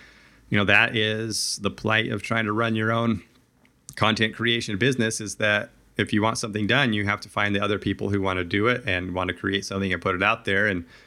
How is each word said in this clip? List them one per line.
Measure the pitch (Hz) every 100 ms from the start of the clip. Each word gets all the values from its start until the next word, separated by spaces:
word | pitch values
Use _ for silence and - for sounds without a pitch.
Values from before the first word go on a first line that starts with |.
| - - - - -
you | 104
know, | 101
that | 104 117 113
is | 107 110 113 104 - -
the | 101
plight | - 110 110 110
of | 107
trying | - 113 107
to |
run | 107 117 110
your | 110
own | 117 117 107 - _ _ _ _ _ - -
content | 107 107 110 107
creation | 117 117 113 98
business, | 123 127 113 -
is | 107 -
that | 107 104 - - _ -
if | 104
you | 104
want | 110 113
something | 113 104 104
done, | 127 131
you | 104 101
have | 104
to | -
find | - 104 98
the |
other | 101 101
people | 104 98 104
who | 101
wanna | 95 92
do | 87 101 110
it | 120 113
and | 90 90
wanna | 90 92
create | - 98 98
something | - 98 98
and | 90
put | 98 90
it |
out | 104 113
there. | - 98 104
And, | 92 85 -